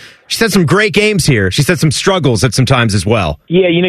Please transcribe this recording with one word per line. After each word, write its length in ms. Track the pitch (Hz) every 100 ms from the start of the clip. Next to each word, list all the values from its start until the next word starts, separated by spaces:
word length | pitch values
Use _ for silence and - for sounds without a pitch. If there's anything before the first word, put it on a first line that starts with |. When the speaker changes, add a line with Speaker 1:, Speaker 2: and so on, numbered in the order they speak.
| - - -
Speaker 1:
she's 100 | -
had 140 | 226
some 120 | 196
great 280 | 160 185 214
games 340 | 160 208 202 147
here. 240 | 120 95
She's 160 | 90 143
had 140 | 170
some 100 | 156
struggles 540 | - - 190 143 110
at 100 | 127
some 120 | 101 123
times 280 | 131 117
as 100 | 98
well. 360 | 87 113 82 73 -
Speaker 2:
Yeah, 200 | 175 185
you 140 |
know, 60 | 170